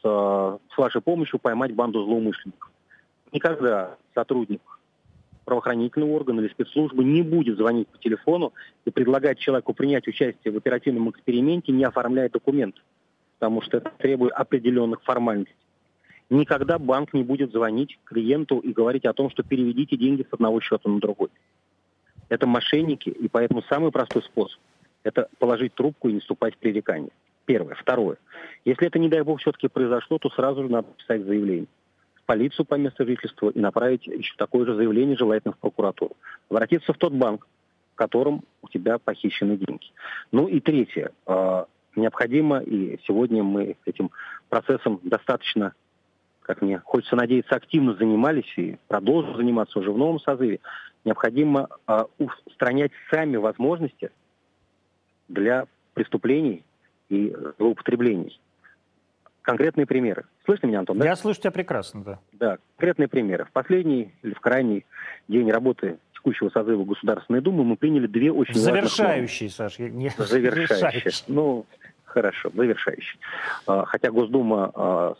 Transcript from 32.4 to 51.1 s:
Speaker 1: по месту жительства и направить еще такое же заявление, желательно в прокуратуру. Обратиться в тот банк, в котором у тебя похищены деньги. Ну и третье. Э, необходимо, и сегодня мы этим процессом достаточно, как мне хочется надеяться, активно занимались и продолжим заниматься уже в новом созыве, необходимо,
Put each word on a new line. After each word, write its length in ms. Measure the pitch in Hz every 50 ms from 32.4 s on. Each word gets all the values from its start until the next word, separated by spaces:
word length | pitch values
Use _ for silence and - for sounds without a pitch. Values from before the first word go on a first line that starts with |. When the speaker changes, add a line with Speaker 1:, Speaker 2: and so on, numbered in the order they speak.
| 123 143 - - 156
Speaker 1:
по 80 | - 147
месту 320 | 143 143 135 - - 131
жительства 460 | 117 123 120 - 110 - - - 104
и 80 | - -
направить 480 | 104 98 - 113 117 127 127 113 -
еще 260 | - - - - - -
такое 300 | - 107 - - 123 120
же 80 | 120 113
заявление, 420 | 104 113 113 107 117 131 143 135
желательно 380 | 123 127 107 107 107 - 110 98
в 60 | -
прокуратуру. 560 | - - - - 104 98 - - - - - _ - - - - _ -
Обратиться 420 | - 113 113 - 175 165 - -
в 60 | 151
тот 160 | - - 170 139
банк, 340 | 131 127 113 107 104 - _ _ _ _ _ _ _ _ _ _
в 40 |
котором 460 | - 117 107 - 120 135 147 147 - - _ _ _ -
у 40 |
тебя 300 | - - 90 90 110 117
похищены 600 | 117 - - 101 - - 101 - - 101 101 104
деньги. 340 | 98 95 - - - - - _ - - - - - - -
Ну 160 | - 123 151
и 120 | 190 185 147
третье. 520 | - 165 151 139 113 - - - - - - _ -
Э, 380 | - 92 92 95 92 92 92 90 - _ _ _ _ -
необходимо, 680 | 107 110 113 - - 123 117 123 151 156 151 143 131 -
и 360 | - 113 101 95 85 - - -
сегодня 380 | - 101 107 123 117 113 107 101
мы 320 | 98 98 101 98 98 - _ -
этим 240 | - - - 98 90 - - - - - - _ -
процессом 500 | - 117 - - 135 117 - 120 107 90 90
достаточно, 680 | 90 113 110 - - 127 - - - - 113 101 98 - _ _ _ _ _ _ _ _ _ _ _ _ _
как 200 | _ - - -
мне 180 | 101 98 98 90
хочется 360 | - - - 123 - - -
надеяться, 400 | 120 120 117 127 123 - - 135
активно 380 | 123 - - - 160 139 123 107
занимались 560 | 90 113 110 107 107 120 147 160 143 - - -
и 200 | - 87 85 - - _
продолжим 480 | - 104 101 95 - 147 170 151 - -
заниматься 420 | 120 120 120 120 113 104 - - 107
уже 120 | 92 101
в 60 | 101
новом 220 | 113 143 160 165 147
созыве, 400 | - - 139 123 127 113 98 - - - - - - - _ _ -
необходимо, 640 | 113